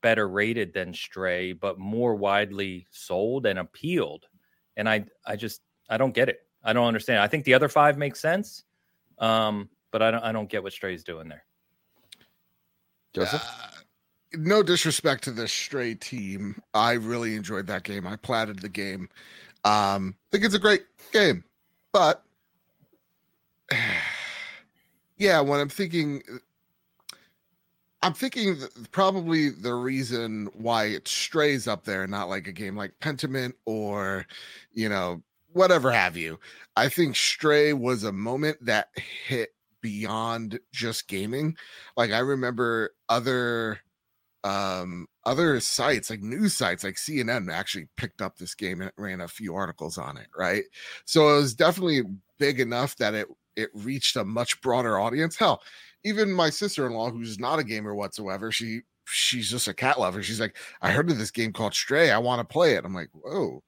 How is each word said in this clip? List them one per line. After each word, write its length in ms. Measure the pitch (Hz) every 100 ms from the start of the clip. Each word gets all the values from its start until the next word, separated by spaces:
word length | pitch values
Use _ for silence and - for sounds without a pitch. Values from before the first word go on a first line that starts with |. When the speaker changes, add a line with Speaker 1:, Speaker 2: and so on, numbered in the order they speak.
Speaker 1:
better 280 | 117 110 101
rated 420 | 98 107 113 90
than 220 | 95 90
Stray, 600 | 82 - 95 92 90 92
but 260 | 85 98 95
more 340 | 98 113 120
widely 720 | 104 98 101 104 98 98 90 -
sold 560 | - - 92 110 135 110
and 100 | 92
appealed. 720 | 87 - 160 175 78 76 _ _ _ _ _ -
And 100 | 107
I, 180 | 107 - _ -
I 100 | 104
just, 260 | 113 - _ _ -
I 80 | 113
don't 160 | 135
get 160 | 117 127
it. 160 | - _ _
I 100 | 113
don't 120 | 120 117
understand. 340 | 110 - 113
I 60 | 104
think 160 | 156 139
the 100 | 127
other 140 | 147
five 280 | 151 147 143
make 180 | 143 -
sense, 500 | 156 185 208 - _ _ _ _ _ -
um, 500 | 113 113 107 104 101 _ -
but 100 | 110
I 100 | 113
don't, 120 | 113
I 80 | 113
don't 180 | 110 104
get 140 | 104
what 80 | 95
Stray's 300 | - 95 87
doing 240 | 80 80 80
there. 160 | 76 _ _ _ _ _ _ _ - _ _ _ _ _ _ _ _ _
Speaker 2:
Joseph? 300 | 95 95 117
Speaker 3:
Uh, 240 | 117 120 107 82 _ _ _ _ -
no 280 | 165 160 214
disrespect 600 | 170 175 160 - 156 131 135
to 60 |
the 160 | 117 110
Stray 480 | - - 139 120 113
team. 680 | - 123 98 98 101 92 _
I 200 | 107 117
really 420 | 120 110 120 117 107
enjoyed 300 | 92 107 98
that 160 | 95
game. 220 | 95 101 90
I 80 | 110
platted 440 | - 113 110 95
the 100 | 101
game. 400 | 98 98 95 90 - - - - _ 104
Um, 500 | 107 98 98 95 -
I 160 | -
think 140 | - 208
it's 80 | 196
a 40 |
great 240 | 208 196 - _ -
game, 320 | 220 180 95 - _ _ _ _
but 320 | 202 160 175 _ _ _ _ _ _ _ _ _ _ _ _ _ _ -
<sighs> 40 | 117 110 - - - - - - - _ _ _ _ _ -
yeah, 240 | 196 160
when 180 | 139 143
I'm 100 | 143
thinking, 520 | - 185 165 147 139 - 123 _ _ _ _ _ _ - - _ _ _ _ _ _ _ -
I'm 120 | 180
thinking 420 | 151 262 254 208 156
th-, 120 | 131 120 110
probably 580 | - 190 190 165 160 147
the 240 | 92 117
reason 760 | 120 127 135 120 120 113 110 101
why 320 | 107 120 113 107
it 220 | 92 -
Stray's 600 | - - 160 147 135 113
up 160 | 101
there, 240 | - 95 95
not 220 | 101 92
like 180 | 98 95
a 40 |
game 240 | 90 101 104
like 180 | 101 -
Pentiment 560 | 156 135 135 131 123 - 113
or, 600 | 110 104 101 95 95 - - - - -
you 160 | 113 110
know, 320 | 101 90 85 _ _ _
whatever 400 | 175 185 170 127
have 240 | 117 90 85
you. 240 | 80 80 - - - -
I 140 | 127
think 260 | - 156 -
Stray 580 | - - 156 147 151
was 300 | 143 120 120
a 80 | 104
moment 520 | 95 110 131 151 151 117
that 240 | 107 - -
hit 540 | - - - 127 110 _ _ _
beyond 800 | 117 101 107 110 117 117 110 113 _
just 360 | - 117 113 -
gaming. 500 | 98 107 131 156 160 - - - -
Like, 140 | 117
I 80 | 110
remember 720 | 131 135 123 120 117 113 107 _ -
other, 720 | 117 123 127 120 117 113 107 _ _ _ _ _ -
um, 640 | 101 98 98 92 90 87 82 _ 113
other 340 | 131 170 127
sites, 500 | - - 135 120 -
like 120 | 110
news 340 | 104 143 208 -
sites, 280 | 104 90 98
like 120 | 95
C 220 | - 147
N 100 | 117
N 200 | 120 90
actually 380 | 82 101 98 76 -
picked 240 | 110 -
up 160 | 95 -
this 180 | 90 -
game 260 | 92 87
and 100 | 95 -
ran 220 | 101 92
a 60 | 85
few 260 | - 101 90
articles 420 | 90 - 80 82
on 180 | 69 71
it, 100 | 58 82
right? 260 | 90 101 - - - -
So 260 | - 160 151
it 120 | 147
was 120 | 139
definitely 500 | 107 165 185 180 143 101 98 _ -
big 240 | 139 127
enough 340 | 117 120 135 -
that 160 | 107
it, 140 | 107 101 - _ -
it 120 | 110
reached 420 | 104 110 135 - 123
a 80 |
much 380 | 101 113 120 -
broader 360 | 131 123 120 98
audience. 380 | 110 135 160 -
Hell, 260 | 208 - - - - _ 208
even 260 | 208 202
my 180 | 180 160
sister-in-law, 600 | - 208 156 127 113 117
who's 280 | 117 117 104
not 200 | 123 156
a 40 |
gamer 300 | 117 110 104
whatsoever, 580 | 104 101 - 98 95 110
she, 300 | - 117 113 - _
she's 460 | - - - 127 101
just 180 | 120 -
a 60 |
cat 260 | 92 131 143
lover. 240 | 92 95
She's 160 | 95 113
like, 160 | 107 - - -
"I 100 | -
heard 200 | 139 170
of 60 | 127
this 140 | 107
game 200 | - 110
called 220 | 98 107
Stray. 380 | - - 143 160
I 60 | 107
wanna 260 | 120 120 110
play 300 | 156 165 101
it." 100 | 90
I'm 80 |
like, 160 | 92 73
"Whoa, 480 | 78 117 185 104 65